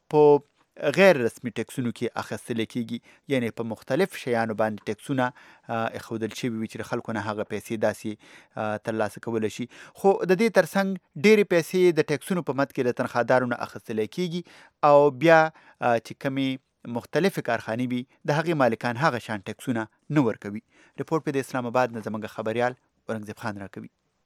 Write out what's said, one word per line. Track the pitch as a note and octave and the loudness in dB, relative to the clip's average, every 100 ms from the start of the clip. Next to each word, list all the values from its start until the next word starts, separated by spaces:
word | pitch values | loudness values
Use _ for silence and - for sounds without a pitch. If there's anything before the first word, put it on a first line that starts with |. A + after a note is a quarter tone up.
| - | 0
په | D3+ D3 C#3+ - _ _ - D#3 C#3 | 6 8 6 2 _ _ -6 0 6
غیر | F#3+ C#3+ | 6 6
رسمي | A2+ - B2 | 0 -4 -8
ټیکسونو | A#2 A2 - A#2+ | -6 -8 -4 -4
کې | - A#2 G#2+ | -4 -6 -6
اخیستل | - A2+ - A#2 A2 | -8 -8 -6 -6 -6
کیږي، | B2 A2+ A#2 _ _ - | -6 -8 -10 _ _ -4
یعنی | C3+ A#2 | -4 -4
په | - | -6
مختلف | A#2 G#2+ - C3+ F#3+ - | -8 -8 -4 -2 -2 -4
شیانو | C3 A#2 A2+ | -2 -2 0
باندې | G#2 A2 G#2 - | -2 -2 -4 -8
ټیکسونه، | G#2+ - C3 B2+ - - - - | -8 -6 -2 -4 -6 -20 -18 -8
آ، | A2+ A2+ | -6 -6
ایښودل | A#2 - A2+ A2 - | -8 -10 -8 -8 -6
شوي | B2+ A2+ | -6 -6
وي | A2 | -8
چې | A2+ | -10
د | |
خلکو | A2 A#2+ A2+ | -8 -8 -6
نه | A2+ | -6
هغه | G#2 G#2+ | -6 -6
پیسې | G2+ G#2 - A2+ | -6 -8 -8 -2
داسې، | A2 G2+ A2 G#2+ - - _ - | -2 -2 -8 -12 -16 -20 _ -8
آ، | G#2+ G#2+ | -6 -6
ترلاسه | - A2 G#2 - | -4 -4 -4 -6
کولی | - A2+ G#2+ | -6 -4 -4
شي. | - A#2+ - - | -6 -12 -14 -20
خو | - G3 F#3+ F3 | 0 2 2 2
د | F3+ | 2
دې | A3+ | 2
ترڅنګ | F#3 E3 G3 G3 F#3 _ D3+ | 2 2 0 -2 -4 _ 0
ډېرې | G3+ G#3+ | 4 6
پیسې | G3+ E3+ D#3 F#3 F3+ | 4 2 2 4 4
د | D#3 | 4
ټیکسونو | D3+ C#3+ - F#3 | 0 -2 -2 -4
په | D3+ | -2
مد | C3 C#3 | -2 -2
کې | - | 0
له | B2 | -2
تنخوادارو | A#2 A#2+ A#2+ A#2+ B2+ B2 | -2 -2 0 2 2 2
نه | A#2+ | -4
اخیستل | A2+ G#2+ - A2 A2 | -8 -10 -8 -4 -4
کیږي | - F3+ F3 - - - _ | -4 -4 -4 -8 -16 -20 _
او | D3+ C#3+ D3 | 6 8 6
بیا، | B2+ D#3+ D#3+ D#3+ - _ - | 4 6 6 6 -2 _ -4
آ، | B2 A#2 | 0 0
چې | - - | -2 -8
کومې | C#3 C3+ C3+ C3 _ _ - | -6 -2 -2 -4 _ _ -10
مختلفې | A#2+ - D3+ F#3+ - | -10 -4 0 0 -2
کارخانې | B2+ A2+ - A2+ B2+ | -2 -4 -2 -4 -4
وي، | B2 B2+ _ D3+ | -4 -8 _ -4
د | |
هغې | D3 D#3+ | -2 0
مالکان | D#3+ B2 A2+ B2 A#2+ | 2 2 2 -2 0
هغه | D#3 A#2+ | 0 0
شان | - G#2 | -4 -8
ټیکسونه | A2 G#2 - A#2 A2 _ - | -8 -8 -4 -4 -6 _ -2
نه | D3+ | 0
ورکوي. | A#2 - G2+ G#2+ - _ _ - | 2 -2 -6 -10 -12 _ _ -12
رپورټ | C3+ D#3+ | -4 -4
په | D#3 | -2
د | C#3 | -4
اسلام | B2+ C3 B2 | -4 -4 -2
آباد | B2+ B2 | 0 0
نه | A#2 | -2
زموږ | G#2+ G#2+ G#2 | -8 -8 -8
خبریال | - A2 A#2 B2 B2 _ _ - | -6 -4 0 -2 -4 _ _ -10
اورنګزیب | A2+ G#2 - | -10 -10 -10
خان | A#2 G2+ | -10 -10
راکوي. | G2 A2 A#2 _ _ _ | -12 -16 -18 _ _ _